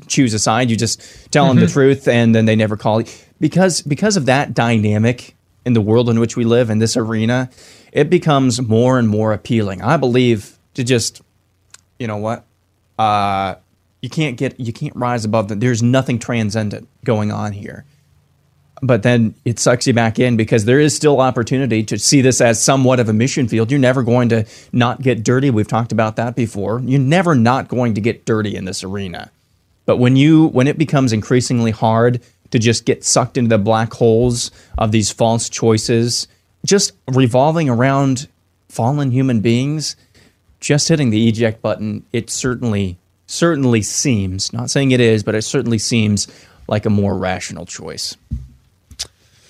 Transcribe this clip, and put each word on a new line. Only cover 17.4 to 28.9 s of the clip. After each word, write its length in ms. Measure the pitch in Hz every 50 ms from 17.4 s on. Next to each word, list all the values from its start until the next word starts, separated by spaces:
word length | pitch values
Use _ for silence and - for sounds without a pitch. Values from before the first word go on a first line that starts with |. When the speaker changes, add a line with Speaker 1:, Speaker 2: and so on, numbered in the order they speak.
| 104 104
Speaker 1:
here. 340 | 101 101 - - - - - _ _ _ _ _ _ _ _ _ _ _ _ _ _ _ _ _ _ -
But 200 | 131 127 123 107
then 320 | 104 123 123 120 113 104 - _ -
it 140 | 123 113 -
sucks 280 | - 135 123 120 -
you 80 | 139 117
back 240 | 117 117 113 110 -
in 180 | 127 123 120
because 300 | 110 110 - 127 113 101
there 120 | 117 127 147
is 140 | 151 147 -
still 260 | - 151 151 139 123
opportunity 600 | 131 127 123 127 117 - 139 127 139 117 113 107 107
to 140 | - 117 104
see 220 | - - 151 139
this 200 | 123 131 120 -
as 220 | 127 120 113 -
somewhat 380 | - - 135 135 127 127 131 127
of 80 | 117 110
a 60 | 107
mission 340 | 107 120 135 - 156 131 107
field. 220 | 110 110 113 113
You're 100 | 143 143
never 220 | 127 123 131 135
going 260 | 117 113 120 123 123 113
to 160 | 113 113 104 - - - - _
not 280 | - 120 117 123 - -
get 240 | 127 127 120 113 107
dirty. 240 | 131 123 131 139 143
We've 180 | 117 107 104
talked 240 | - - 110 117 -
about 260 | 110 110 110 110 110
that 200 | - 113 123 120
before. 440 | 135 117 - - 101 98 98 110 123
You're 200 | 127 123 131 139
never 340 | 127 135 160 185 180 175 156
not 340 | 123 113 123 131 131 - -
going 260 | 127 123 123 117 104
to 60 | 107
get 260 | 104 117 - - -
dirty 280 | - 113 107 107 101 98
in 120 | 95 95
this 180 | 92 92 - 98
arena. 460 | 92